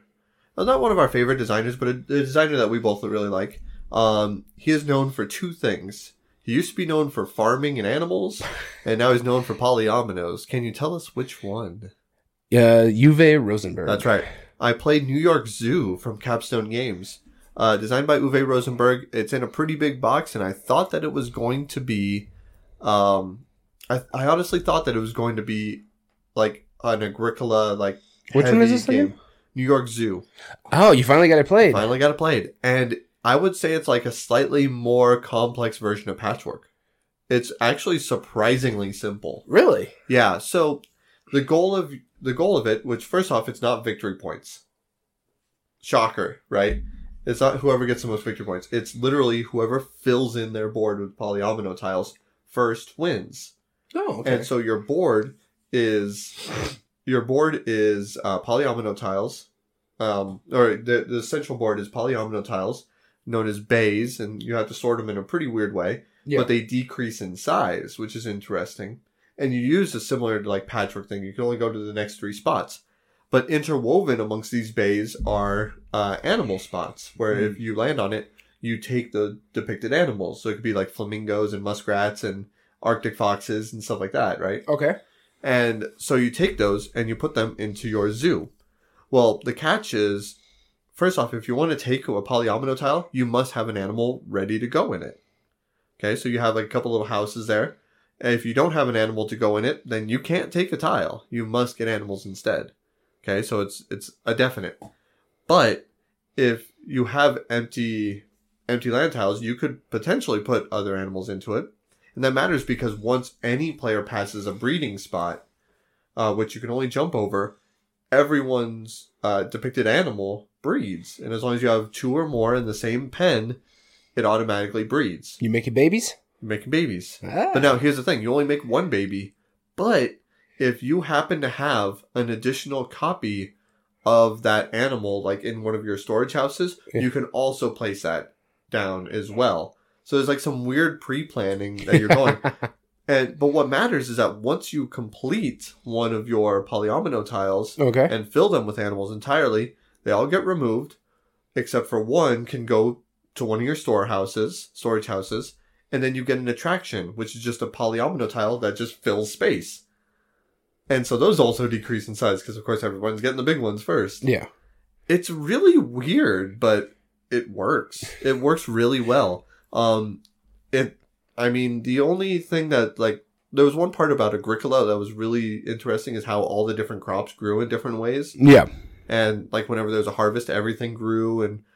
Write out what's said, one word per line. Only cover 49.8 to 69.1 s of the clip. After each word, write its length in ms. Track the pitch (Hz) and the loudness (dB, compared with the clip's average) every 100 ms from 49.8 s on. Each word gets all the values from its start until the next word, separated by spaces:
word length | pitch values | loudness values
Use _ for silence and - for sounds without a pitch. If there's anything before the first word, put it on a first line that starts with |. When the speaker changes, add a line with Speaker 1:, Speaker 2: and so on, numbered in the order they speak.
| 135 - - 123 127 117 | -6 -4 0 2 0 -4
Speaker 1:
in 180 | 113 | -6
their 160 | 110 107 | -4 -4
board 300 | 110 107 101 | -2 -2 -2
with 180 | 101 98 | -6 -8
polyomino 580 | 107 101 101 110 98 92 | -4 -2 0 -2 -4 -6
tiles 380 | 95 92 92 - _ _ _ | -4 -2 -4 -8 _ _ _
first 480 | - 120 113 - - | 0 0 0 -8 -4
wins. 560 | 170 123 - - - _ _ _ _ 330 | -2 -2 -6 -16 -20 _ _ _ _ -6
Speaker 2:
Oh, 240 | 392 104 | -4 -4
okay. 160 | 117 123 | -2 -2
Speaker 1:
And 100 | 123 | 0
so 120 | 127 | -2
your 220 | 113 110 | -2 -2
board 560 | 104 147 180 110 117 - _ _ _ | -2 0 2 2 0 -6 _ _ _
is, 640 | 127 113 107 101 104 - - - - - - _ _ - | 0 2 2 -2 -6 -14 -14 -10 -6 -8 -10 _ _ -2
your 160 | 127 | 0
board 420 | 120 131 156 151 - | 2 2 2 2 -2
is, 520 | 110 107 104 101 - | 2 2 2 -4 -6
uh, 160 | - 95 | -4 -2
polyomino 560 | - 120 139 117 107 101 | 0 0 2 -2 -4 -6
tiles. 520 | 107 95 110 - - _ _ _ _ - | -4 -4 -4 -8 -18 _ _ _ _ -6
Um, 420 | 110 101 98 95 - | -2 -2 -4 -8 -2
or 240 | 127 120 107 | 4 4 4
the, 300 | 117 120 110 | 0 0 0
the 160 | 120 | -6
central 340 | 113 156 147 120 | -4 -6 -6 -4
board 220 | 113 104 | -2 -2
is 100 | 101 | -4
polyomino 540 | 123 120 123 110 107 | -4 -2 -2 -4 -6
tiles, 420 | 104 104 95 127 - _ _ _ - | -6 -4 -4 -6 -12 _ _ _ -6
known 220 | 117 110 | -2 -2
as 120 | 104 | -4
bays, 600 | 107 117 110 104 120 - | 0 2 4 2 -2 -6
and 240 | 107 107 | -10 -10
you 120 | 113 117 | -6 -4
have 120 | 110 | -4
to 60 | |
sort 240 | - 123 117 | -4 -2 -2
them 120 | 110 | -2
in 80 | 101 | -8
a 60 | |
pretty 240 | 98 170 147 | -6 -6 -4
weird 260 | 113 104 | -2 -2
way. 300 | 98 87 - - _ - | -2 -4 -4 -10 _ -4
Speaker 2:
Yeah. 140 | 139 | 0
Speaker 1:
But 80 | 123 | 2
they 140 | 120 | 0
decrease 600 | 110 127 127 - 120 110 | 0 -4 -6 -6 -8 -8
in 140 | 98 90 | -12 -8
size, 600 | - 180 113 87 - - | -2 0 0 -2 -8 -10
which 160 | 110 113 | -12 -10
is 100 | 110 | -10
interesting. 760 | 101 - 95 90 - 101 123 _ | -10 -6 -6 -6 -10 -14 -14 _